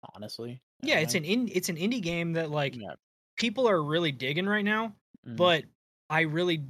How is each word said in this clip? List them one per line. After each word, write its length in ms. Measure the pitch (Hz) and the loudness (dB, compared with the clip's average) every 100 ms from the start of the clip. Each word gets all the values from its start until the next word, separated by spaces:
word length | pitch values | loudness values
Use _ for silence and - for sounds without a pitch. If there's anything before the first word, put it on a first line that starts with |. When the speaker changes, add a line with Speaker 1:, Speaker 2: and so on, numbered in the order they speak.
| - | -20
Speaker 1:
honestly, 460 | - 104 - 117 123 _ _ | -14 -14 -10 -12 -12 _ _
in 60 | 285 | 0
a 40 | |
Speaker 2:
Yeah, 60 | 233 | 2
it's 140 | 156 | 2
Speaker 1:
way. 40 | 175 | 0
Speaker 2:
an 60 | |
in-, 240 | 151 233 240 | 0 0 0
it's 160 | 185 180 | -2 -2
an 80 | 160 | -2
indie 240 | 196 254 | -2 -2
game 300 | 170 170 170 | -2 -2 0
that, 160 | 165 160 | -2 -2
like, 260 | 151 139 127 | -2 -2 -4
Speaker 1:
Yeah. 180 | 98 71 _ _ _ - | -12 -14 _ _ _ -4
Speaker 2:
people 320 | 233 220 247 | -2 2 4
are 140 | 185 | 4
really 300 | 147 160 170 | 2 2 0
digging 340 | 127 131 151 190 | -2 -2 -2 0
right 180 | 208 | 0
now, 300 | 208 214 226 - _ - - | 2 0 -2 -8 _ -20 -12
Speaker 1:
Mm. 100 | 117 | 2
Speaker 2:
but 280 | 180 165 - _ _ _ _ | 4 4 0 _ _ _ _
I 120 | 156 | 0
really 400 | 160 151 180 165 | 2 2 0 0